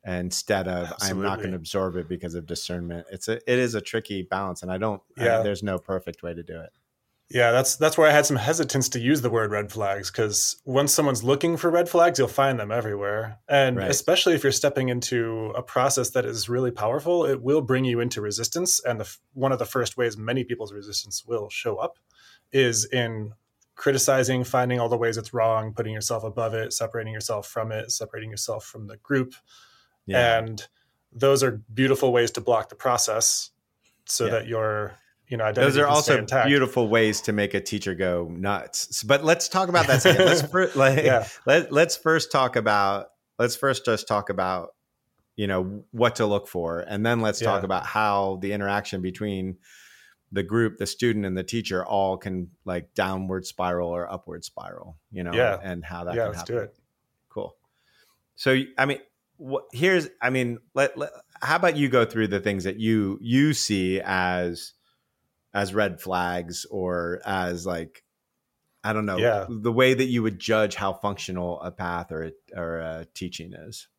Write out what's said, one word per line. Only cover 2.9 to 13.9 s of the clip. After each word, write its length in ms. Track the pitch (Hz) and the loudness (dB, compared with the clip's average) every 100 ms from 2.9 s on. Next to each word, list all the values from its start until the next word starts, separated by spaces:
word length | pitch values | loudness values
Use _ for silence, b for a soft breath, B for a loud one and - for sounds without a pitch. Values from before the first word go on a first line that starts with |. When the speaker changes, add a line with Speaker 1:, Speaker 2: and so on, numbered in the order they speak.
| 85 - | -10 -12
Speaker 1:
It's 160 | 98 - | -10 -6
a, 100 | 113 - | -4 0
it 60 | 123 | 0
is 160 | 123 | 2
a 80 | 110 | -2
tricky 400 | - 113 - 98 | -4 -6 -4 -8
balance, 400 | 90 95 95 90 | -4 -4 -4 -6
and 100 | 90 | -6
I 60 | 92 | -4
don't, 240 | 110 98 _ - | -2 -4 _ -2
I, 80 | 117 | 2
Speaker 2:
Yeah. 160 | 113 | 2
Speaker 1:
there's 220 | 107 98 | 2 -2
no 160 | 104 92 | -4 -4
perfect 420 | - 92 - 87 | -4 -6 -6 -10
way 100 | 87 85 | -10 -10
to 80 | |
do 160 | 82 85 | -12 -14
it. 80 | 80 _ _ _ _ _ _ | -16 _ _ _ _ _ _
Speaker 2:
Yeah, 240 | 127 120 | 2 4
that's, 240 | 123 135 - | 4 2 2
that's 220 | 156 160 | 2 6
where 100 | 156 | 8
I 40 | |
had 160 | 147 143 | 8 4
some 80 | 135 | 0
hesitance 520 | 110 165 143 135 127 | 0 0 0 0 0
to 100 | 123 | 0
use 220 | 117 151 | 2 2
the 100 | 120 | 2
word 180 | 113 107 | 2 0
red 220 | 104 104 | -2 -4
flags, 400 | 110 98 101 92 | -4 -2 -2 -4
'cause 460 | - 110 101 - - | -2 0 2 -2 -4
once 300 | - 131 143 | 0 2 4
someone's 300 | - 147 120 | 4 2 2
looking 340 | 117 143 170 165 | 2 2 2 2
for 140 | 175 | 2
red 180 | 170 175 | 2 4
flags, 300 | 175 170 165 | 6 6 4
you'll 80 | 123 | 0
find 320 | - 135 123 | 4 2 2
them 100 | 104 | -2
everywhere. 680 | 117 110 101 101 107 110 107 - | -2 -2 -4 -2 -4 -6 -12 2
And 280 | 143 135 120 | 4 4 2
Speaker 1:
Right. 120 | |
Speaker 2:
especially 460 | 95 | 0